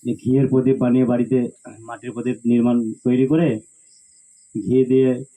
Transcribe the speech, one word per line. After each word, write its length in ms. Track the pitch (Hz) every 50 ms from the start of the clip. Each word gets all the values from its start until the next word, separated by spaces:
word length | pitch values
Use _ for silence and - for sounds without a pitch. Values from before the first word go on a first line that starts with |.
| _
যে 120 | 127 - -
ঘিয়ের 260 | - 127 127 135 139 127
প্রদীপ 300 | 127 131 123 127 131 -
বানিয়ে 280 | 127 123 120 127 127
বাড়িতে 320 | 117 123 120 123 113 131 127 120 - - _ _ - 107 110
মাটির 320 | 113 113 117 117 - 123
প্রদীপ 260 | 107 117 117 123 120 110 -
নির্মাণ 460 | 117 120 120 117 123 120 120 117 110
তৈরি 360 | 107 - _ 127 123 127 135 135
করে 320 | 151 160 175 147 117 107 - _ _ _ _ _ _ _ _ _ _ _ _ _ _ _ _ _ _
ঘি 300 | - - - 120 131 131
দিয়ে 380 | 123 131 131 131 131 127 123 135 - _